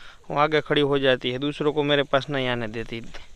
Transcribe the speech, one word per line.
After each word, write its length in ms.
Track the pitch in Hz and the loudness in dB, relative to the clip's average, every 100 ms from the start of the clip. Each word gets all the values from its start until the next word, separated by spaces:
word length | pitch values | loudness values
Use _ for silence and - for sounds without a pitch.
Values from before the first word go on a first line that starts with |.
| - - - | -18 -18 -6
वो 80 | 147 | 0
आगे 220 | 151 151 | 2 2
खड़ी 180 | - 147 | 2 2
हो 160 | 139 143 | 2 2
जाती 320 | 135 123 123 | 4 2 0
है, 80 | 127 | -2
दूसरों 340 | 147 135 151 | -4 -2 -2
को 100 | 151 | 0
मेरे 180 | 143 143 | 2 2
पास 240 | 135 139 131 | 2 0 0
नहीं 180 | 139 127 | -2 -2
आने 200 | 120 110 | -2 -4
देती। 340 | 113 110 117 113 - - | -6 -8 -8 -10 -12 -14